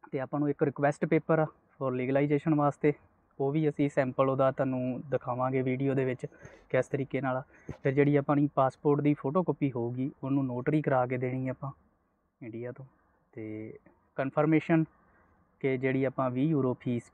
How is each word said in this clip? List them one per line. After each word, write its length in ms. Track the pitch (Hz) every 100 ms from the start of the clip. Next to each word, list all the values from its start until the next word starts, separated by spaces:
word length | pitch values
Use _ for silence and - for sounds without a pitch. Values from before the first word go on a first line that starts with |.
| -
ਤੇ 80 | 139
ਆਪਾਂ 200 | 131 143
ਨੂੰ 100 | 147
ਇੱਕ 120 | 143
request 440 | 147 139 143 - 170
paper 320 | 160 - 160
ਆ 80 | 151 - _ -
for 100 | 135
legalization 640 | 127 127 139 147 147 165 147
ਵਾਸਤੇ, 360 | 143 - 147 - _ _ _ -
ਉਹ 120 | 139
ਵੀ 160 | 151 151
ਅਸੀਂ 200 | 143 143
sample 420 | 151 131 123 135
ਉਹਦਾ 200 | 131 135
ਤੁਹਾਨੂੰ 520 | 131 135 127 127 123 139
ਦਿਖਾਵਾਂਗੇ 520 | 127 131 123 127 131
video 320 | 131 127 139
ਦੇ 100 | 131
ਵਿੱਚ 220 | 131 127 - - - - -
ਕਿਸ 160 | 127 -
ਤਰੀਕੇ 340 | 135 127 131
ਨਾਲ। 220 | 135 127 - - - -
ਫਿਰ 100 | 139
ਜਿਹੜੀ 240 | 135 143 143
ਆਪਣੀ 320 | 139 143 147
passport 460 | - 131 - 151 147
ਦੀ 140 | 147
photocopy 580 | 147 139 175 170 139 120 120
ਹੋਊਗੀ, 340 | 117 123 135 -
ਉਹਨੂੰ 220 | 135 139 135
notary 360 | 123 127 151
ਕਰਾ 240 | 147 131 127
ਕੇ 100 | 127
ਦੇਣੀ 320 | 127 131 131
ਆਪਾਂ 220 | 127 135 - _ _ _ _ _ _
ਇੰਡੀਆ 300 | 120 113 123
ਤੋਂ। 120 | 123 131 _ _ _ _
ਤੇ 420 | - 110 107 110 - - _ _ -
confirmation 680 | 135 - 156 156 - 165 156 _ _ _ _ _ _ _
ਕਿ 160 | 139 131
ਜਿਹੜੀ 280 | 131 135
ਆਪਾਂ 260 | 131 131 131
ਵੀਹ 180 | 123 151
euro 280 | 151 127 123
fees 220 | 127 120 -